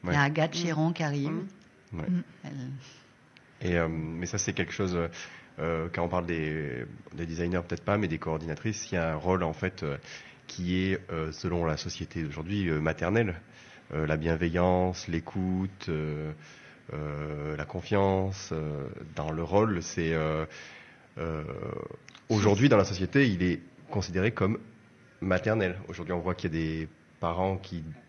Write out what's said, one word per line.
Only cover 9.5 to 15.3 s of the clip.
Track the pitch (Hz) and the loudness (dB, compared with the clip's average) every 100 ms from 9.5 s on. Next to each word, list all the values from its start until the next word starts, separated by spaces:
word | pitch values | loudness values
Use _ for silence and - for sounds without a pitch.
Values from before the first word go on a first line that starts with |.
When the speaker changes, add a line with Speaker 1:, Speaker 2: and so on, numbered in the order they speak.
Speaker 3:
fait, | 80 95 - | -2 -4 -4
euh, | 78 69 - - - - - | -4 -4 -8 -16 -16 -20 -16
qui | - 90 92 | -6 0 2
est, | 95 95 - | 2 0 -2
euh, | 82 80 | -4 -4
selon | 76 90 85 | -4 -2 0
la | 85 76 | 2 0
société | 87 - 80 85 | -4 -8 -8 -6
d'aujourd'hui, | 78 71 80 101 90 | -6 -6 -4 -2 2
euh, | 78 | 2
maternel. | 78 78 82 107 110 85 - - - - - | 2 0 2 4 2 -2 -12 -20 -20 -20 -8
Euh, | 76 78 | -2 0
la | 78 | 2
bienveillance, | 80 80 87 87 90 90 92 90 - | 2 2 2 4 4 4 2 -2 -4
l'écoute, | 82 - | -4 -4